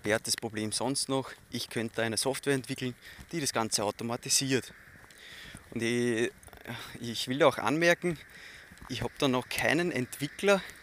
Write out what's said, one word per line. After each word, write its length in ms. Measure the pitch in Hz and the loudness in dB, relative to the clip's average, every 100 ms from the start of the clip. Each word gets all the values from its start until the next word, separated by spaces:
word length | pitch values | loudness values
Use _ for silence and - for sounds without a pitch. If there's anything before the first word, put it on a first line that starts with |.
wer 140 | 107 110 | 2 0
hat 100 | - | 2
das 100 | - | -2
Problem 360 | 113 107 107 | -2 -4 -2
sonst 360 | - 117 139 - | 0 0 0 0
noch? 220 | 135 131 - - | -2 -2 -14 -10
Ich 200 | 117 - | -8 -4
könnte 320 | 120 113 - | -4 -4 -2
eine 140 | 113 107 | 0 0
Software 380 | 135 139 - | 0 0 0
entwickeln, 400 | 135 123 131 127 123 - - - | 0 0 -4 -4 -6 -16 -18 -8
die 100 | 170 | -2
das 120 | 135 | 0
Ganze 320 | 120 110 - | 0 0 0
automatisiert. 880 | 104 - 117 120 135 - 135 131 - - - - - - - - - - - | 0 -2 -4 -4 0 0 4 2 0 -18 -20 -20 -20 -20 -18 -16 -16 -16 -10
Und 120 | 117 | -2
ich, 500 | 113 120 120 113 120 - - - - 120 - - | 0 2 2 2 0 -2 -20 -16 -12 -12 -12 -8
ich 280 | 117 110 - | -6 -4 -2
will 100 | 131 | 6
da 80 | 151 | 6
auch 120 | - | 6
anmerken, 600 | 107 151 170 170 180 160 - - - - - - - | 0 4 4 4 0 -4 -10 -18 -18 -18 -20 -18 -8
ich 140 | 117 | -6
habe 100 | 120 - | -6 0
da 100 | 143 | 2
noch 200 | 127 - | 2 0
keinen 440 | - 113 143 175 | 0 2 4 2
Entwickler 680 | 127 123 - 147 - 202 196 - - | 0 -4 -4 -8 0 4 4 2 -16